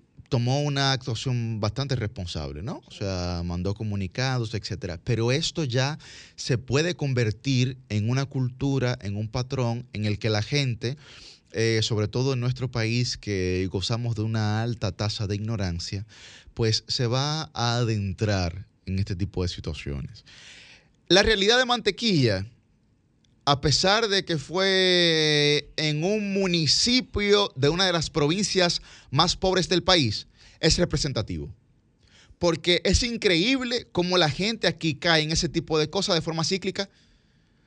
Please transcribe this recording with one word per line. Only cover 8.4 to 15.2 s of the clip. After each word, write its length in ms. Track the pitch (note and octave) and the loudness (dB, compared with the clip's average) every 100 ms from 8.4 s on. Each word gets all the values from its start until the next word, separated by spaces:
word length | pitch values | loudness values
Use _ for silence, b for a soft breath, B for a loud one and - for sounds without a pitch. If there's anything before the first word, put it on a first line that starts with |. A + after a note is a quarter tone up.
| B2+ C3 C#3 C3+ B2 B2 | -4 -2 -2 0 0 -2
en 140 | G#2+ G2+ | -4 -6
un 120 | G#2+ | -4
patrón 580 | C3 B2+ C3 A#2+ A#2 - | -6 -4 -2 -2 -2 -8
en 140 | G#2 G#2+ | -4 -2
el 120 | G2+ | 0
que 120 | A2+ | 0
la 100 | G#2+ | 0
gente, 560 | G#2+ C#3+ C3+ A#2 A#2 C#3+ B B B B _ | 0 0 0 -2 -6 -8 B B B B _
eh, 280 | G2 A2+ A2+ | -2 2 2
sobre 260 | A2 G#2+ G#2 | 0 0 0
todo 240 | B2 C3 | 0 0
en 80 | C3 | 0
nuestro 300 | B2 B2 C3 | -2 -4 -4
país, 480 | A#2+ A2 A#2+ A#2+ - | -2 0 0 -2 -4
que 500 | - G2 F#2 F#2 F#2+ | -4 -2 0 0 -2
gozamos 440 | G2 F#2+ A#2 A#2+ | -4 -2 -2 -2
de 80 | G#2+ | -4
una 400 | A2 A2 G#2+ G#2+ | -2 -2 0 0
alta 300 | A#2 A#2 G#2 | -2 -4 -6
tasa 340 | F2 G#2 - | -4 -4 -4